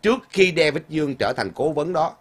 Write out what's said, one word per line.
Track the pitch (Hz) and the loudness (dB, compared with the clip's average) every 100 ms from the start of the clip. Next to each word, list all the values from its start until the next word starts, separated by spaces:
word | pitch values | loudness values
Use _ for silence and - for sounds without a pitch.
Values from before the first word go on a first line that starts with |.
Trước | 208 254 - | 2 0 -2
khi | - 185 165 | 2 2 4
David | 156 147 156 | 2 0 -4
Dương | 156 151 131 | -4 -2 -2
trở | 104 127 | -2 -2
thành | 101 - | -4 -2
cố | 143 | -2
vấn | 147 156 | -2 -4
đó | 175 160 - | -2 -4 -4